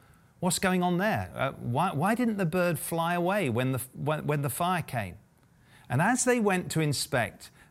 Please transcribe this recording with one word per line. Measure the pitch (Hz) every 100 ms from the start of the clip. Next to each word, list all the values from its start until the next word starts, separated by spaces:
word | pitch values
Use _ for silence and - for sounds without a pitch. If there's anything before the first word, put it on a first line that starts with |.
| - - _ _
"What's | 180 -
going | 190 185
on | 180 175
there? | 214 127 87 -
Uh, | 135
why, | - 123 120 -
why | 139 190
didn't | 240 233 202
the | 165
bird | 185 175 160
fly | - 165 165 175
away | 175 208 143
when | 113 131
the, | 127 -
when, | - 147 151 143
when | 147
the | 143
fire | - 175 175
came?" | - 123 92 78 - _ _ _ - - -
And | 127
as | 196 254
they | 254 240
went | 202 180 147
to | 160
inspect, | 151 131 - 131 101 - - - -